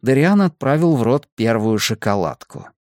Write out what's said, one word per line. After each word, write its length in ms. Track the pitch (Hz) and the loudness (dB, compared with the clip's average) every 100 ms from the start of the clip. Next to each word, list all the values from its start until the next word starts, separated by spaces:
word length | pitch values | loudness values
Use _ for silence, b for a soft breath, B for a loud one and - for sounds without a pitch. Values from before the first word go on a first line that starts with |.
Дариан 400 | - 139 160 202 | 0 2 2 2
отправил 540 | 190 - 127 151 170 147 | 2 -2 -2 0 2 2
в 80 | |
рот 240 | 113 139 - _ | 2 0 -4 _
первую 420 | 113 113 110 107 | -2 0 0 -2
шоколадку. 880 | - 110 107 101 82 - - - - _ | -2 -4 -4 -2 -4 -8 -18 -20 -20 _